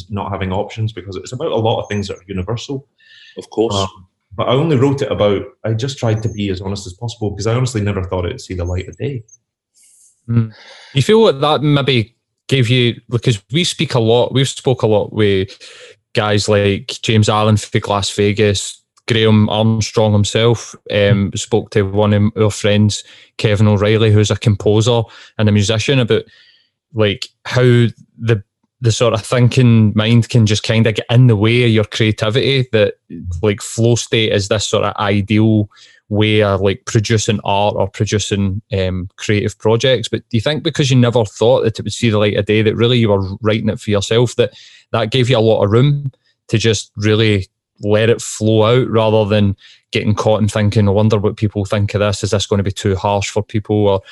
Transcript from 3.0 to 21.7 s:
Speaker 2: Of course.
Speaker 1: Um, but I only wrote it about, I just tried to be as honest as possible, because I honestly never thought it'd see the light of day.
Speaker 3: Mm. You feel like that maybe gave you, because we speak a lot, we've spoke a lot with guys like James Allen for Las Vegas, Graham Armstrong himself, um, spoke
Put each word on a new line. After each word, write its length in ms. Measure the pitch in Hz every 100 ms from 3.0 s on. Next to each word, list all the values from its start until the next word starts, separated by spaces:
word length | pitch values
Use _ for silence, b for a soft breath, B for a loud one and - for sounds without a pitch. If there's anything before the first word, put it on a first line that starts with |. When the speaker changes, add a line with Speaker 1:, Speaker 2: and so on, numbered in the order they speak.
| B B B 90
Speaker 2:
Of 120 | -
course. 220 | - 110
Speaker 1:
Um, 340 | 98 95 - - _ _ 98
but 140 | 92
I 40 |
only 220 | 131 165 131
wrote 260 | 139 139
it 100 | 135
about, 320 | 95 104 95 - -
I 100 | 110
just 240 | 113 135 -
tried 240 | 117 107
to 60 | 104
be 200 | 104 98
as 100 | 92
honest 260 | 95 101 90
as 60 |
possible, 360 | - 117 - 104
because 160 | 98 107
I 80 | 120
honestly 240 | 127 104
never 240 | 101 95
thought 220 | 90 92 87
it'd 160 | -
see 140 | - 90
the 100 | 87
light 240 | 90 -
of 80 | -
day. 260 | 127 123 - _ _ _ _ _ _ _ _ _ 117
Speaker 3:
Mm. 240 | 117 110 B B B B
You 80 | 139
feel 220 | 170 220
like 160 | 208 135
that 220 | 147 151
maybe 540 | 151 143 135 123 104 _ _ _ -
gave 200 | 139 113
you, 320 | 127 120 - -
because 320 | 120 131 107 -
we 120 | 131
speak 300 | 180 - 160
a 60 | 127
lot, 340 | 110 120 -
we've 160 | 127 135
spoke 320 | - 139 120
a 60 | 110
lot 260 | 104 -
with 440 | 107 101 95 95 B B B B B _
guys 340 | 117 107 104 107
like 520 | 104 101 98 - -
James 280 | - 110 107
Allen 280 | 107 107 107
for 220 | - 113 -
Las 220 | 101 - -
Vegas, 640 | 101 104 104 101 - - _ _ -
Graham 420 | 113 110 107 104
Armstrong 640 | 107 110 110 - 117 107
himself, 640 | 104 101 113 117 113 - - -
um, 400 | 104 101 104 98 101
spoke 360 | - 107 107